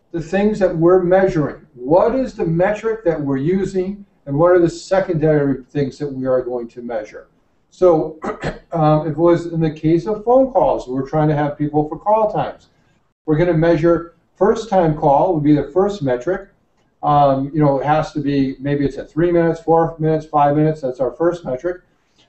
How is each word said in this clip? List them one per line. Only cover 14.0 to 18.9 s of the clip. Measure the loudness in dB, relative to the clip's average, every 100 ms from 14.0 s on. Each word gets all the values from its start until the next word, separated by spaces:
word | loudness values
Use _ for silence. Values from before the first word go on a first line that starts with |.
| -2 _ _ 0
first | 0 0 0
time | 2 2 2
call | 2 2 2
would | 2
be | 2
the | 2 2
first | 0 0 -2
metric. | -2 -2 -2 -6 -8 _ _ _ _ _
Um, | 0 2 4 2 -2
you | 0
know, | 2 2
it | 0
has | -2 -2
to | -4
be, | -2 0 -2 -4
maybe | -4 -2
it's | -2